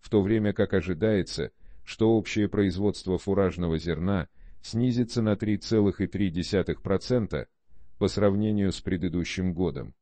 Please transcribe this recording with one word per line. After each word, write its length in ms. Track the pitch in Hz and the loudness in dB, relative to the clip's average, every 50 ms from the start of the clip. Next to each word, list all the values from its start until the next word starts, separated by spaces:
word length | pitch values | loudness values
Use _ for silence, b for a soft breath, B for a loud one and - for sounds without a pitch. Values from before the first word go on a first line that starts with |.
в 100 | - - | -6 0
то 100 | - 104 | 2 2
время 320 | 92 95 113 110 104 104 98 | 4 4 2 2 2 0 0
как 220 | - 104 - - | 0 0 2 2
ожидается, 800 | 95 87 - 90 78 92 110 107 98 82 - - - 80 - - _ - - - - - | 0 0 0 -2 0 2 2 2 2 0 0 -4 -6 -6 -6 -8 _ -20 -20 -18 -18 -16
что 320 | - - - 110 110 113 | -10 -4 2 4 4 4
общее 320 | 110 98 - - 110 104 98 | 4 2 0 0 0 0 0
производство 680 | - 104 101 95 85 90 101 104 92 - - 92 92 87 | 2 2 2 2 2 0 0 0 -2 -2 -2 -2 -2 -2
фуражного 600 | - 101 98 98 98 90 76 80 90 85 82 80 | 0 0 2 2 2 2 0 0 -2 0 0 -2
зерна 500 | 76 85 82 76 85 95 101 92 78 - _ - - - - - - | -2 -2 -4 -2 0 0 0 0 -2 -4 _ -18 -20 -18 -18 -16 -12
снизится 580 | - - 113 120 127 117 120 123 113 - 120 | -6 -2 0 0 2 2 0 0 -2 0 0
на 160 | 110 107 104 | 2 2 2
три 220 | - - 104 104 98 | 0 0 0 0 -2
целых 420 | - - 113 110 104 101 90 - | 0 0 2 4 4 4 2 0
и 60 | 98 | -2
три 240 | - - 95 104 95 | -2 0 0 0 0
десятых 520 | 80 90 85 - - 95 85 - 78 - - | 0 -2 -2 0 0 0 2 0 -2 -4 -2
процента 640 | - 98 92 - - 127 123 107 - - 69 58 - _ _ _ - - - - - - - | -2 -2 -2 0 0 0 0 0 0 -4 -6 -6 -8 _ _ _ -20 -18 -16 -16 -14 -6 -2
по 100 | 104 92 | -2 0
сравнению 640 | - 101 101 101 98 101 107 107 107 104 101 95 85 | 2 4 4 4 4 4 2 2 2 2 2 0 0
с 80 | - | -2
предыдущим 720 | - - 95 87 - 90 80 87 82 - - - 92 92 87 | -4 -4 -2 -2 -2 -2 -2 -2 -4 -4 -4 -2 -2 -2 0
годом. 420 | 82 92 82 71 67 62 53 - _ | 0 0 -2 -2 -4 -8 -12 -14 _